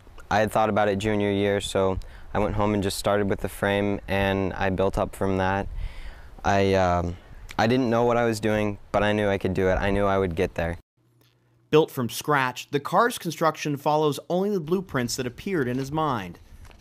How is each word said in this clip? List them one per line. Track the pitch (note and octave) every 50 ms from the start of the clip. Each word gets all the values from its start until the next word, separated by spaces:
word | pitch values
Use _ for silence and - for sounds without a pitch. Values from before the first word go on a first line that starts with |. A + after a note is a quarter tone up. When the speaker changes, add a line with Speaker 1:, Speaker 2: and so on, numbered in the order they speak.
| - - - - - -
Speaker 1:
I | F2+ G#2
had | A2 G#2
thought | - A2+ A2 G#2+
about | G#2 G#2 G#2 G#2
it | G2
junior | G2 G#2 A2 G#2+ G#2 G2+ G2+
year, | G2 G2 G2+ G2+ G2+ G2+
so | - - - G2 F#2+ F#2+ F2+ - - - - - - -
I | - F#2
went | G#2 G2+ G#2
home | G#2+ G#2 G#2
and | G#2+ G#2
just | F#2 G2 -
started | - - G#2 G2+ G#2 G2+ G2
with | G#2 -
the | - G2+
frame, | - - G2+ G2+ G2+ G2+ G2+ G2+ G2+ - - -
and | G2 G2 G2 G2 G2 G2 G2 F2+ -
I | - G2 G2
built | F#2 F2 F#2+ G2 -
up | A2 F#2+ - -
from | - G2+ G2 F#2+
that. | F#2 F#2 F#2 G2 G2 G2 - - - - - - - - - - - - - - -
I... | - - G2+ G2+ G2 G2
Um, | F#2+ F#2+ F#2 F2+ F2 F2 F2 F2 F2 F2+ - - - - - - - -
I | A2+
didn't | A#2 B2 C3 C3 A2+
know | A2+ A#2 A#2+
what | A#2+ A#2
I | A#2+ A#2+
was | A#2 A2 G#2+
doing, | A2 G#2+ G#2+ G#2+ G#2+ G#2 G2+ - - -
but | - G2+
I | G2+ G#2
knew | G#2 G#2+ G#2 G2+
I | G2
could | F#2+ - G2
do | F2+ F#2+ F#2+ F#2
it. | F#2
I | - - G2+
knew | G2 G2+ G2+
I | G2 G2
would | G2 G2 F#2 E2
get | F2 F#2 F2 -
there. | - E2+ E2+ E2+ - - _ _ _ _ _ _ _ _ _ _ _ _ _ _ _ _ _
Speaker 2:
Built | - D3+ D#3+ -
from | - C#3 B2 A2+
scratch, | - - - - D3 C#3 C3 B2+ B2 - - -
the | C#3+ C#3+
car's | D3 - E3+ F#3+ A#3 B3 A#3+ -
construction | - F3 D3 - E3 D#3 D#3 - - D#3 C#3+
follows | C#3 - D#3 D3 D3+ D#3 D3+ C#3 - - -
only | E3+ F3+ G3 G#3
the | G#3 F#3
blueprints | D3+ D3+ F3+ G3 F#3 - - C3+ A#2+ A#2 -
that | - B2+
appeared | B2 A#2+ - - G3+ F#3+ D#3+ C3 A#2+
in | B2
his | C3 C3+ C3+
mind. | D3 D#3+ D#3+ D3 B2+ A2 F#2 F2+ E2+ - - - - - - - - -